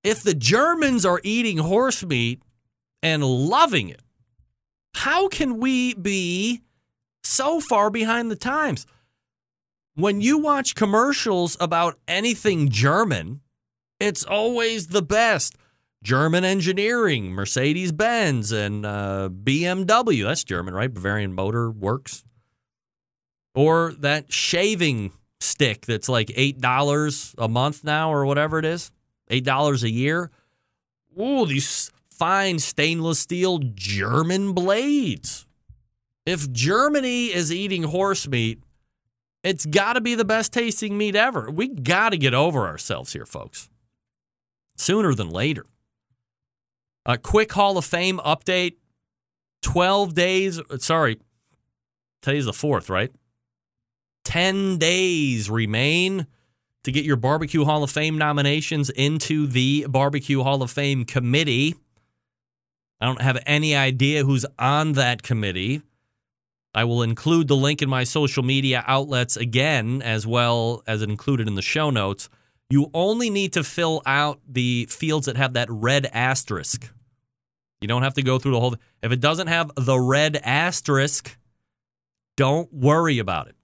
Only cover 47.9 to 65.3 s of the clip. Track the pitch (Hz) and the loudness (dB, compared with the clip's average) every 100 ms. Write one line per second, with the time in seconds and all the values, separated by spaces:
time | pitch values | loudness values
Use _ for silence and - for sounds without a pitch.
47.9 | 170 185 185 147 151 - 185 180 - _ | 0 0 -2 -2 -2 0 0 -2 -6 _
48.9 | _ _ _ _ _ _ _ - 175 180 | _ _ _ _ _ _ _ -2 2 2
49.9 | 196 196 160 180 185 190 165 - 135 - | 2 2 2 2 2 0 -4 -10 -6 0
50.9 | 165 139 110 _ _ _ _ _ _ _ | 2 2 -2 _ _ _ _ _ _ _
51.9 | _ _ _ - 143 120 - 151 117 80 | _ _ _ -4 -2 -2 -2 0 -2 -2
52.9 | 92 123 _ _ _ _ _ _ _ _ | -4 -4 _ _ _ _ _ _ _ _
53.9 | _ _ _ - 165 185 196 196 180 160 | _ _ _ -6 0 0 2 0 2 2
54.9 | 180 185 170 143 117 104 113 110 110 139 | 2 2 2 0 0 -2 -2 -2 0 0
55.9 | 170 185 190 151 _ _ _ _ _ - | 2 0 -2 -8 _ _ _ _ _ -4
56.9 | 139 151 131 127 156 156 160 147 151 139 | -2 0 0 0 -2 0 0 2 0 0
57.9 | 151 156 156 151 143 143 151 151 156 127 | 0 -2 0 0 0 0 0 -2 -2 -2
58.9 | 127 139 156 - 156 147 127 131 147 135 | 0 0 0 -2 0 0 2 2 0 0
59.9 | 131 139 143 131 139 131 139 123 - 139 | 0 0 -2 -2 0 0 0 -2 -2 -2
60.9 | 135 113 135 120 139 151 120 151 170 _ | -2 -2 -2 0 0 2 0 0 -2 _
61.9 | _ _ _ _ _ _ _ _ _ _ | _ _ _ _ _ _ _ _ _ _
62.9 | _ 123 127 131 123 - 147 156 143 135 | _ -4 0 0 0 0 2 2 2 2
63.9 | 131 139 151 139 135 117 - 131 147 156 | 2 2 2 2 2 0 0 0 2 2
64.9 | 139 123 120 - | 2 0 -2 -2